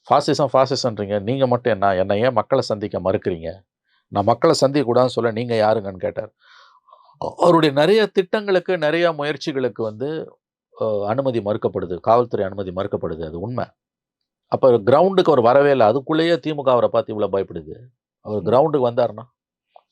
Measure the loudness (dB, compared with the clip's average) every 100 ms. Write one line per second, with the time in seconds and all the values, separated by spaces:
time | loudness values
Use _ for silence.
0 | 0 2 2 0 2 2 2 0 -4 -4
1 | -4 -4 -2 -2 0 0 0 0 0 0
2 | 0 0 0 0 0 -2 -2 -6 -4 -4
3 | -2 -2 -2 -6 -8 -12 _ _ _ _
4 | _ -2 0 2 2 2 2 0 0 2
5 | 2 0 -4 -4 -4 0 2 0 -4 -8
6 | -8 -8 -12 _ _ -20 _ _ _ _
7 | _ -12 -10 0 4 4 4 2 2 4
8 | 2 -2 -2 -4 0 -2 0 -2 0 0
9 | 0 -2 -6 -6 -6 -4 -4 -4 -8 -6
10 | -8 -8 -12 _ _ _ _ -6 -4 -2
11 | -2 -2 -2 -2 -4 -2 -2 -4 -8 -6
12 | 2 2 2 -4 -6 -6 -8 -6 -6 -6
13 | -8 -8 -10 -10 -8 -8 -10 _ _ _
14 | _ _ _ _ -8 2 4 4 4 4
15 | 4 2 4 4 6 6 4 4 4 2
16 | -2 -2 0 0 -2 -2 2 2 2 0
17 | -4 -4 -2 -2 -4 -10 -14 -18 -20 _
18 | _ _ -8 -6 2 2 2 2 0 0
19 | -2 -4 -20 _ _ _ _ _ _